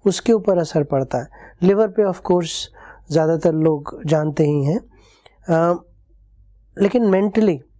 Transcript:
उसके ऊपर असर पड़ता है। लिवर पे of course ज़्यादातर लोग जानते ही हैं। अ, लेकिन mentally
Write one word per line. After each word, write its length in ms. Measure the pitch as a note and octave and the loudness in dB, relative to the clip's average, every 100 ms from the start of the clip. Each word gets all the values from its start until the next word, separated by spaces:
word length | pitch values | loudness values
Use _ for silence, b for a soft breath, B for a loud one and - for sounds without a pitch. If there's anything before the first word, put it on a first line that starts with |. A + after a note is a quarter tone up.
| G#3 | -2
उसके 260 | F3 - | -2 0
ऊपर 260 | A3+ F#3+ F3+ | 0 2 0
असर 260 | D#3 D#3+ | 0 -2
पड़ता 340 | C#3+ C#3 C3 B2+ | -2 -2 -2 -6
है। 100 | B2+ B B B | -8 B B B
लिवर 260 | F3+ G3 A3 | 0 2 0
पे 140 | F#3 | 0
of 140 | G3+ F3 | -2 -2
course 500 | - F3+ D#3+ - - B B B - | -2 0 0 -8 -12 B B B -2
ज़्यादातर 420 | D#3 D#3+ E3 F3 | 0 2 2 0
लोग 520 | D#3+ D#3+ D3 C#3+ - D3+ | 2 0 0 -6 -10 -2
जानते 380 | D#3+ D3+ C#3+ | 0 0 0
ही 200 | D3+ D3 | 0 0
हैं। 160 | C#3 F#3+ - b b b b b - | 0 -2 -6 b b b b b -2
अ, 340 | E3 E3+ F3 - _ _ _ _ _ _ _ _ - | 0 0 -2 -8 _ _ _ _ _ _ _ _ -2
लेकिन 280 | G3 B3 A3 | 0 2 2
mentally 540 | F#3 G3+ G#3+ G#3+ C#3+ - | 2 0 0 0 -2 -10